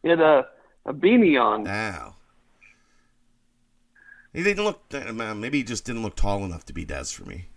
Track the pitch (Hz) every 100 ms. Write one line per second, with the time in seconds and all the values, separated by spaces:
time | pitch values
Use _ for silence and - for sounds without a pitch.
0 | 165 170 156 143 131 _ _ _ - 139
1 | 175 240 196 139 110 107 101 101 110 85
2 | 50 - _ _ _ _ _ _ _ _
3 | _ _ _ _ _ _ _ _ _ _
4 | - - _ 165 190 202 208 - _ 139
5 | 120 113 113 107 117 143 117 117 - 117
6 | 107 - 101 101 98 82 - 80 76 71
7 | 65 - - 53 90